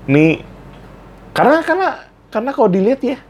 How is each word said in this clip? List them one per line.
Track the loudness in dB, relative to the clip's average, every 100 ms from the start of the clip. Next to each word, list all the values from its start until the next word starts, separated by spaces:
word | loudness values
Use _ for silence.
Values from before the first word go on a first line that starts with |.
| 2
Nih, | 4 4 0 -8 -20 -20 -20 -20 -20 -20 -20 -10 0
karena, | 2 2
karena, | 0 -2 -2 -6 -18 _ _
karena | -8 -6 0
kalau | 0
dilihat | 2 0 -2
ya | -4 -6